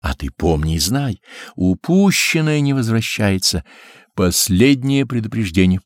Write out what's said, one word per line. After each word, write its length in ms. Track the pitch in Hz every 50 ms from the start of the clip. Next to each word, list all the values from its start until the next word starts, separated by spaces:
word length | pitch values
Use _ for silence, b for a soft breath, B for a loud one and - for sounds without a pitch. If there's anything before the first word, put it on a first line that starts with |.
А 120 | - - 69
ты 160 | - - 69
помни 460 | - _ - 80 82 73 76 78 80
и 40 | 82
знай, 420 | 73 85 117 139 143 135 101 - B B B B B B B
упущенное 1040 | B 90 92 95 90 _ - 170 185 202 196 180 - - - - 165 156 156 151 151
не 120 | 143 139 139
возвращается. 920 | 135 123 113 113 113 110 - - - 110 101 95 92 - - - 87 B B B B B B B B B B B
Последнее 920 | - 95 90 87 - - - 95 90 113 139 143 135 123 135 139 139 139
предупреждение. 760 | 117 127 120 107 110 - 110 110 95 80 95 95 92 92 92 -